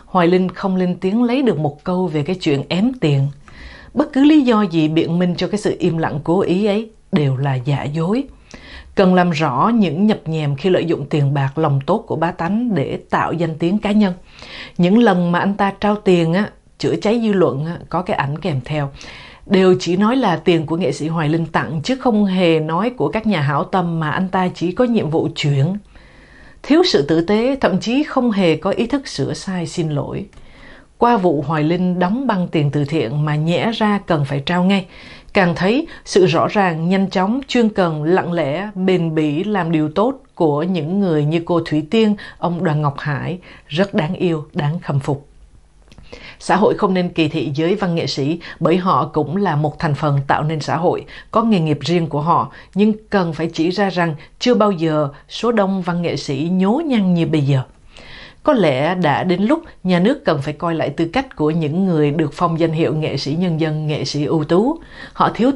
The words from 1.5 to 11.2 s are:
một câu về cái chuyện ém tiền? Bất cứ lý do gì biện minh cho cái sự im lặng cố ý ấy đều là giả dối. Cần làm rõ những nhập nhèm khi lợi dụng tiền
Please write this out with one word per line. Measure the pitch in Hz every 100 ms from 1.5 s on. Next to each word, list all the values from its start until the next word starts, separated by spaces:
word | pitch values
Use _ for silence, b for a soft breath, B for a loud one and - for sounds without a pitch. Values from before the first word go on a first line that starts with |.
| 151
một | 151 -
câu | - 180 185
về | 151
cái | 143 185
chuyện | 160 139 139
ém | 170 226
tiền? | 262 165 139 139 - B B B B B
Bất | 226 302
cứ | 262
lý | 285 311
do | 247 220
gì | 208 165 151
biện | 160 165 165
minh | 180 170
cho | 180
cái | 208
sự | 190 -
im | 185 165
lặng | 160 -
cố | - 175
ý | - 175 214
ấy | 202 226 - -
đều | 180 143 131
là | 143 131
giả | 123 139
dối. | - 151 165 226 277 B B B B B B -
Cần | 190
làm | 180 180
rõ | 156 156 127 180 233
những | 190 147 214
nhập | 208 -
nhèm | 160 151 143
khi | 233
lợi | 175 160
dụng | 147 143
tiền | 160